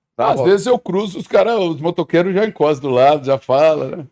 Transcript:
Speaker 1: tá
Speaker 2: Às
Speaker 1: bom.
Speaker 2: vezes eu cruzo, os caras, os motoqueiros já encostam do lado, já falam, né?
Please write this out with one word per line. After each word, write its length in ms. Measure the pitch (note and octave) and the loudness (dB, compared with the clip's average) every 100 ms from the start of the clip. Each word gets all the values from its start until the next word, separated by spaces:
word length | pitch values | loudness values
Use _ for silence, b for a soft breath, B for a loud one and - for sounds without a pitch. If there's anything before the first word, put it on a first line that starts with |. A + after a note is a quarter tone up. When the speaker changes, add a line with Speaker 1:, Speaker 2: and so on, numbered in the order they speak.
| _ - | _ -4
Speaker 1:
tá 120 | C3 | 0
Speaker 2:
Às 60 | C3 | 2
Speaker 1:
bom. 80 | D#3+ | 2
Speaker 2:
vezes 200 | G3+ A3+ | 2 2
eu 140 | B3 | -2
cruzo, 400 | - F3+ G#3+ - | 0 -4 -4 -10
os 80 | - | -2
caras, 320 | - G3+ A3+ | 0 2 0
os 200 | F3 D3+ | -2 -4
motoqueiros 540 | D#3+ F3 D#3+ E3 F3+ | -6 -4 -2 0 0
já 100 | F#3 | 0
encostam 460 | A3 - D3 C#3+ C#3 | -2 0 0 0 0
do 60 | B2+ | 2
lado, 280 | C#3 D3+ | 4 2
já 140 | C3 C3+ | 0 -4
falam, 520 | - C3 D#3+ D3+ C3+ - | 0 2 2 2 -4 -10
né? 80 | C#3 | -14